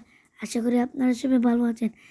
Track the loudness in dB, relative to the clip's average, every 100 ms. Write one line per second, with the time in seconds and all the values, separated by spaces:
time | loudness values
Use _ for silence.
0 | -2 _ _ -14 -8 -4 0 0 0 -2
1 | 0 0 2 2 4 2 0 0 -4 -6
2 | -20